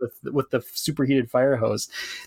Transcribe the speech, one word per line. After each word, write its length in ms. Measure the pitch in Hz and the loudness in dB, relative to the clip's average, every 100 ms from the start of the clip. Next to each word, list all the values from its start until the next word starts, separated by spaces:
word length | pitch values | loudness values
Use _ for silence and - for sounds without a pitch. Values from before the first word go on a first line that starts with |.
with, 340 | 120 - - | -8 -8 -4
with 160 | 143 131 | -2 0
the 120 | 127 - | -2 -4
superheated 560 | - - 147 135 135 117 | -8 -4 0 2 2 2
fire 260 | 127 135 127 | 2 4 4
hose, 320 | 110 110 - - - - | 2 -2 -4 -10 -10 -12